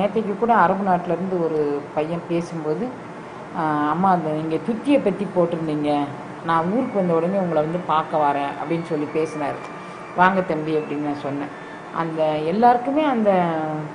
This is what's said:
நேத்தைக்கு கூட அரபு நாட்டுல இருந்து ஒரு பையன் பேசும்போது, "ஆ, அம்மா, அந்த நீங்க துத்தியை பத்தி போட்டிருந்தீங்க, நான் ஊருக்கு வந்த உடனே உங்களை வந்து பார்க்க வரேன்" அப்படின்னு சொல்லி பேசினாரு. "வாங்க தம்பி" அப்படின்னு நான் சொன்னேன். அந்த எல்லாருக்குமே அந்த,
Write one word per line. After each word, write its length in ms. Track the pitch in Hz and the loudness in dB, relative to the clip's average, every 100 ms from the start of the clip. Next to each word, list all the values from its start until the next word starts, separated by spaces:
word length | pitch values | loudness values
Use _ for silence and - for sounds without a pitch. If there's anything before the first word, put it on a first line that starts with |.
நேத்தைக்கு 380 | 202 226 202 202 | 0 0 -2 0
கூட 160 | 226 | 2
அரபு 360 | 220 175 190 196 | 6 6 4 2
நாட்டுல 220 | 180 175 | 2 2
இருந்து 320 | 170 190 185 | -2 0 0
ஒரு 360 | 160 156 147 143 139 | 0 0 0 -2 -4
பையன் 280 | 156 156 170 - | -4 -2 -4 -2
பேசும்போது, 580 | 170 170 170 151 160 247 - - - - - - 180 | -4 -2 -6 -4 -2 -4 -8 -14 -14 -14 -14 -10 -4
"ஆ, 300 | 156 151 151 | 0 2 2
அம்மா, 200 | 160 190 | 2 4
அந்த 200 | 180 156 | 4 2
நீங்க 260 | 156 160 156 - | -2 -2 -2 -2
துத்தியை 340 | 220 277 277 | -2 4 4
பத்தி 260 | 208 185 202 185 | 4 0 -2 2
போட்டிருந்தீங்க, 640 | 170 165 160 151 147 147 139 - - - 165 | 2 0 -2 -2 0 0 -2 -6 -12 -8 0
நான் 260 | 165 170 | 2 2
ஊருக்கு 220 | 226 254 | 0 0
வந்த 200 | 202 180 | 0 2
உடனே 240 | 165 170 196 | 2 2 0
உங்களை 240 | 180 156 | 2 2
வந்து 160 | 156 175 175 | 2 -2 0
பார்க்க 300 | 156 156 165 | 0 2 2
வரேன்" 560 | 147 139 139 - 147 | 2 2 -2 -4 -4
அப்படின்னு 100 | 170 | -4
சொல்லி 240 | 165 151 147 | -2 -4 -2
பேசினாரு. 440 | 160 156 151 139 131 - - - - - 170 | -2 -2 -2 -6 -6 -10 -14 -14 -14 -8 4
"வாங்க 240 | 180 190 | 4 4
தம்பி" 340 | 180 156 156 | 0 -2 0
அப்படின்னு 300 | 156 151 147 | -2 0 -2
நான் 180 | 147 143 | -2 -4
சொன்னேன். 260 | 139 143 147 - - - - - | -4 -4 -6 -10 -14 -14 -8 -4
அந்த 260 | 165 160 | -4 0
எல்லாருக்குமே 800 | 156 151 156 202 240 247 269 285 | 0 0 0 4 4 4 2 0
அந்த, 400 | 311 240 208 190 170 160 156 156 151 | 2 2 4 4 2 0 -2 -4 -6